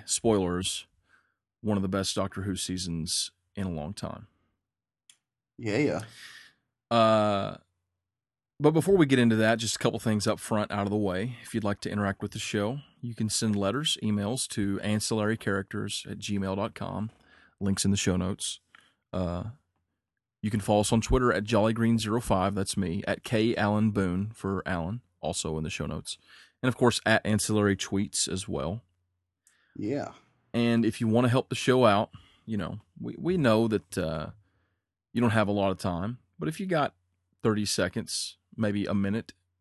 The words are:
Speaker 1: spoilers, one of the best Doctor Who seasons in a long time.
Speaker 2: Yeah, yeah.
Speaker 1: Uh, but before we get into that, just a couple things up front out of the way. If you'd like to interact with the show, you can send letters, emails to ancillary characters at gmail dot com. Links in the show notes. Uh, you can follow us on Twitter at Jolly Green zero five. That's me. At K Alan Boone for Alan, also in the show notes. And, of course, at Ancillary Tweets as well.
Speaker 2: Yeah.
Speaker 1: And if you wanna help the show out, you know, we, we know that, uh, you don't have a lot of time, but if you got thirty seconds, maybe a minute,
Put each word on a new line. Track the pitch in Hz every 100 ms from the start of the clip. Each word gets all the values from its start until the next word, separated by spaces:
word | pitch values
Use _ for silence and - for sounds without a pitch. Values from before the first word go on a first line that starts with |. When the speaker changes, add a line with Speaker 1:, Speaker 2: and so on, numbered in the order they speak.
| -
Speaker 1:
spoilers, | - 117 104 90 90 92 - - _ _ _ _ _ _ _
one | 107 101
of |
the | 95
best | 98 95 101
Doctor | 98 -
Who | 98 90
seasons | - 90 90 82 85 - - - _ -
in | 95
a |
long | 80 76
time. | 101 - - 107 _ _ _ _ _ _ _ _ _ _ _ _ -
Speaker 2:
Yeah, | 117 151
yeah. | 143 80 110 - - - - _ _ _ - 117
Speaker 1:
Uh, | 110 110 104 98 101 - _ _ _ _ _ _ _ _ _ -
but | 147
before | 160 170 196
we | 147
get | 127
into | 117 110
that, | 110 117
just | 113 -
a |
couple | 120 107
things | 113 107 104
up | 98
front | - 107 104
out | 104
of | 101
the | 107
way. | 98 90 120 120
If | -
you'd | 113 104
like | 104
to | -
interact | 104 98 101
with | 104
the | 107
show, | - 107 104 143 - _
you | 120 113
can | 110
send | - 113 101
letters, | 98 127 156 -
emails | 110 104 101 127 -
to | - 101 98
ancillary | 104 107 - 113 104 113
characters | 107 98 98 104 104 - -
at | 98
gmail | 101 101 95 95
dot | 110 -
com. | 92 95 110 - _ _ _ -
Links | 98 98 98
in |
the | 101
show | 104 90
notes. | 90 104 - - _ _ _ _ _
Uh, | 92 87 87 110 - _ _ _ _ _ _ _ _
you | 107
can | 113
follow | 104 104
us | 107
on | 113
Twitter | - 127 123
at | 85 107
Jolly | 113 110
Green | 113 113 117
zero | 107 117
five. | - 98 98 101
That's | 101 104
me. | 90 95 -
At | 98
K | - 113 113 -
Alan | 104 107 110
Boone | 101 92 92 107
for | - 98 98 -
Alan, | 90 82 120 - _
also | 78 - 80 78
in |
the | 78
show | - 76
notes. | 80 - - _ - - _
And, | 127
of | -
course, | 123 - 107
at | 110 -
Ancillary | 107 - 107 104 98
Tweets | - 98 - - -
as | 95 95
well. | 76 78 113 - _ _ _ _ _ _ _ _ -
Speaker 2:
Yeah. | 104 - - - _ _ _
Speaker 1:
And | 117 120 117 110
if | -
you | 113
wanna | 113 123
help | 123 -
the | -
show | - 127 117
out, | 101 - - _ _ -
you | 107
know, | 82 107 - -
we, | 117 -
we | 165 185
know | 127 110 117
that, | 104 - 95
uh, | 80 80 87 - _ _ _ _ _ _ _
you | 113
don't | 120
have | 110 101
a |
lot | 101 98
of | 92
time, | 95 85 101 123 _ -
but | 156
if | 160
you | 190
got | 160 139 - _ _ _ _
thirty | 117 107 101
seconds, | - 90 113 - - - - _ -
maybe | 107 101 -
a |
minute, | 101 98 110 - - _ _